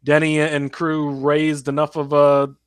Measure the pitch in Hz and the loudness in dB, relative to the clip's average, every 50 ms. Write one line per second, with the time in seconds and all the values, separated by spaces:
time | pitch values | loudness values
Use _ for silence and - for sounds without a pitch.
0 | _ 143 147 151 160 156 156 151 151 156 151 143 143 135 - - 170 160 156 156 | _ 2 2 2 2 0 0 0 0 0 -2 -4 -4 -6 -6 -6 -4 -4 -2 -4
1 | 151 147 139 135 131 147 147 151 156 156 151 143 127 143 139 147 151 147 - 165 | -4 -4 -6 -2 0 0 0 2 0 0 -2 -4 -6 -6 -2 -2 -2 -2 -4 -8
2 | 143 139 151 147 147 143 143 139 139 139 139 _ _ | -6 0 2 4 6 6 4 2 0 -2 -6 _ _